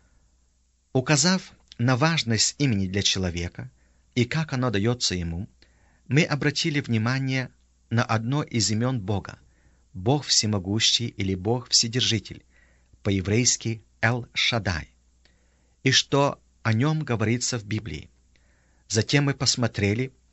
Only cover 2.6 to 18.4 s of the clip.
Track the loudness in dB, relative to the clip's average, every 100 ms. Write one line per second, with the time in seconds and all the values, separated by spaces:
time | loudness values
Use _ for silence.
2.6 | 2 2 0 0 0 0 -2 -2 -6 -8
3.6 | -14 -18 _ _ _ -2 0 -2 -4 -2
4.6 | 0 0 0 0 -2 -2 -4 -6 -8 _
5.6 | _ _ _ _ 0 2 2 0 -2 -2
6.6 | -2 -2 0 0 0 0 -2 -2 -4 _
7.6 | _ _ -2 0 2 0 0 -2 0 0
8.6 | 0 0 -2 -2 -2 -4 -4 -14 _ _
9.6 | _ _ _ -2 2 2 2 2 2 0
10.6 | 0 0 2 2 -2 -2 -2 0 0 -2
11.6 | 0 0 0 0 0 -2 -4 -14 -20 _
12.6 | _ _ _ _ -2 0 2 2 2 0
13.6 | -2 -8 -12 _ 0 0 -4 -4 -2 0
14.6 | -2 -4 -6 _ _ _ _ _ _ _
15.6 | _ _ 2 2 2 2 2 -2 _ _
16.6 | 0 2 2 0 -2 0 0 0 -2 -6
17.6 | -4 -6 -6 -12 -14 _ _ _